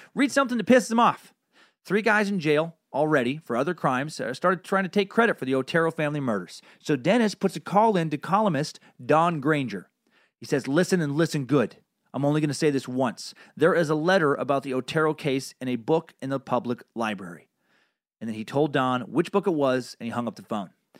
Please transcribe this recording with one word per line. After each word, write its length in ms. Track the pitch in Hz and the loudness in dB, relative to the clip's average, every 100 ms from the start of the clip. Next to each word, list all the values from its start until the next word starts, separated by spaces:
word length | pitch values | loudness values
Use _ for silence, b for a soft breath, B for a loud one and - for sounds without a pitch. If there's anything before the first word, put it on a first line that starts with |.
| B | B
reads 200 | - 277 | -2 0
something 240 | 277 262 240 | 2 0 -2
that 100 | 185 | 4
pisses 240 | 254 - | 4 4
him 80 | 226 | 2
off. 340 | 214 127 - _ _ b b b - | 2 2 -8 _ _ b b b -4
Three 160 | 196 | 0
guys 280 | 220 208 202 | 2 2 2
in 120 | 202 | 0
jail 340 | 151 147 170 - _ | 2 2 0 -6 _
already 480 | 135 151 151 123 151 - | -2 2 2 2 -2 -4
for 100 | 120 | -2
other 180 | 143 | -2
crimes, 460 | 175 156 127 151 - | 0 0 0 -4 -6
uh, 140 | 113 | -6
started 320 | 131 180 185 - | -2 0 0 0
trying 180 | 190 | 0
to 60 | 190 | 0
take 200 | 208 196 | 0 0
credit 300 | - 233 - | 2 2 2
for 60 | 131 | 0
the 100 | 131 | 0
Otero 340 | 131 170 165 | 2 0 0
family 300 | 160 151 147 | 0 -2 -2
murders. 420 | 135 101 87 - b b | -2 -2 -4 -14 b b
So 180 | - 139 | -2 0
Dennis 360 | 139 240 220 | 2 2 2
puts 220 | - 190 165 | 0 -4 -4
a 60 | |
call 340 | - 190 226 190 | 0 4 4 2
in 140 | 160 | 0
to 80 | 147 | -4
columnist 640 | - 196 220 139 151 - b b | 0 0 2 0 -4 -8 b b
Don 360 | 123 151 170 165 | 2 4 4 0
Granger. 500 | 135 151 123 98 - _ _ _ _ - | 0 0 -2 -8 -12 _ _ _ _ -16
He 80 | - | -4
says, 220 | 139 139 | -2 0
"Listen 320 | 147 180 185 | 0 2 2
and 160 | 147 143 | 0 0
listen 300 | 165 156 120 | 0 -2 0
good. 320 | 143 104 - _ _ _ | 0 0 -4 _ _ _
I'm 120 | 127 143 | -2 0
only 160 | 151 | 2
gonna 120 | 151 | 0
say 160 | 135 156 | 0 0
this 180 | 135 - | 0 -4
once. 440 | 127 127 - - - B - | -2 -2 -4 -16 -18 B 0
There 180 | 160 | 2
is 160 | 170 156 | 4 2
a 60 | 156 | 0
letter 400 | 165 190 151 143 | 2 4 4 0
about 280 | 131 139 | 0 -2
the 100 | 139 | -2
Otero 400 | 127 123 160 156 | -6 -4 0 0
case 420 | 151 151 131 - - | -2 -2 -4 -4 -10
in 80 | 127 | -6
a 80 | 123 | -6
book 360 | 113 160 - - | 0 -2 -2 -12
in 80 | 135 | -6
the 120 | 135 | -6
public 420 | - 123 120 120 - | -2 -4 -2 -8 -8
library." 540 | 113 113 98 92 85 _ _ _ _ _ _ _ - | -6 -6 -6 -12 -16 _ _ _ _ _ _ _ -16
And 80 | 113 | -10
then 80 | 110 | -10
he 80 | |
told 300 | 107 139 156 | -6 -2 0
Don 300 | 139 127 127 | 0 0 -2
which 280 | 107 117 170 | -4 -4 0
book 160 | 196 190 | 0 0
it 60 | |
was, 420 | 156 135 127 123 - | 0 2 0 -4 -12
and 100 | 117 | -8
he 40 | |
hung 160 | 117 117 | -6 -6
up 80 | 98 | -8
the 60 | |
phone. 300 | 98 110 90 _ _ b | -10 -8 -10 _ _ b